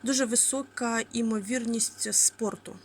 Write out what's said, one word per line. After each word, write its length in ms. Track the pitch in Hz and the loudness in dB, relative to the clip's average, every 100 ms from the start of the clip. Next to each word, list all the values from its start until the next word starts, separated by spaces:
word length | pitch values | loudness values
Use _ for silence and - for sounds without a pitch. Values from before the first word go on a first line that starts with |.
дуже 220 | 233 262 247 | 0 0 2
висока 760 | 240 - 269 269 - 240 233 - | 2 2 0 -4 -4 -2 -2 -2
імовірність 1000 | 240 226 220 196 254 233 233 220 - 214 | -2 0 -2 -2 -2 0 0 -2 -2 0
спорту. 640 | 208 - - 214 - - 180 | 4 2 2 -4 -4 -12 -16